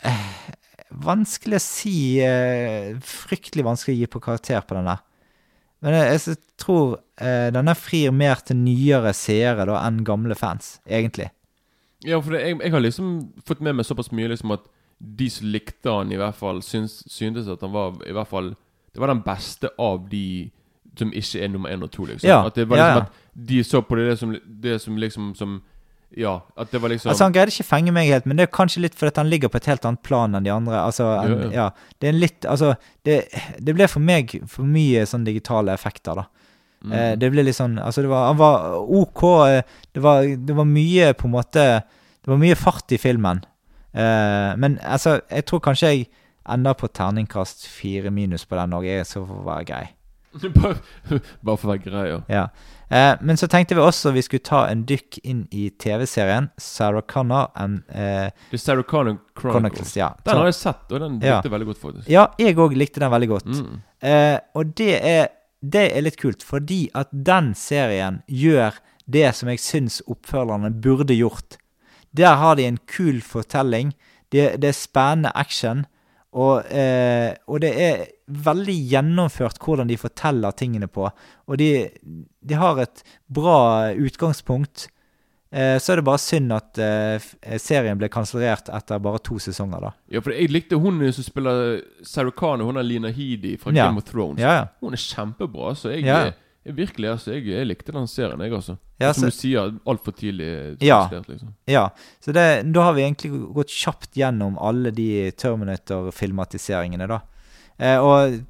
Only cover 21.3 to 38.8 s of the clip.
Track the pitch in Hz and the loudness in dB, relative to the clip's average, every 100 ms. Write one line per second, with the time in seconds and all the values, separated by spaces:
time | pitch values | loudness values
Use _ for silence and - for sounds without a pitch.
21.3 | 95 101 95 78 95 80 - 78 57 185 | -6 -6 -6 -8 -8 -10 -10 -12 0 4
22.3 | 143 110 120 113 143 165 120 101 - _ | 4 4 0 2 4 6 4 0 -8 _
23.3 | - 117 127 113 131 110 117 120 113 113 | -14 0 0 2 0 2 0 0 -2 -4
24.3 | 107 98 107 120 110 110 107 110 107 101 | -8 -12 -8 -4 -4 -4 -6 -6 -6 -10
25.3 | 95 101 98 - - _ _ _ 113 104 | -8 -10 -10 -14 -20 _ _ _ -6 -4
26.3 | 90 - - 117 123 117 117 113 104 190 | -6 -10 -14 -8 -4 -2 -2 0 2 4
27.3 | 185 208 - - 147 175 170 151 131 135 | 4 2 0 -2 0 2 2 4 2 2
28.3 | 151 175 - 180 175 170 - 151 151 156 | 2 2 2 0 0 -4 -2 -2 0 0
29.3 | 165 123 123 151 135 120 120 - 127 110 | 2 0 0 -2 -2 -2 -4 0 0 2
30.3 | 98 98 107 117 110 101 120 113 104 104 | 0 0 -2 -2 0 0 0 0 2 2
31.3 | 110 117 117 98 - - - 143 160 170 | 0 0 -2 -2 -4 -16 -4 0 2 2
32.3 | - - 139 147 120 _ _ 147 143 - | 0 -2 2 2 0 _ _ 0 2 0
33.3 | - - - 139 170 196 143 160 170 117 | -8 -12 -6 -2 2 2 4 2 2 0
34.3 | - - - 139 156 147 117 104 120 110 | -6 -12 -4 0 2 4 4 2 -2 -2
35.3 | 107 - 110 98 95 101 - - 90 92 | -4 -2 0 0 -2 -6 -8 -8 -8 -10
36.3 | _ _ _ _ _ 104 113 117 110 127 | _ _ _ _ _ -6 -2 0 2 2
37.3 | 147 135 123 123 110 98 143 139 131 127 | 4 4 2 -2 -2 -2 -2 0 2 2
38.3 | 151 151 120 82 87 | 6 6 6 2 -4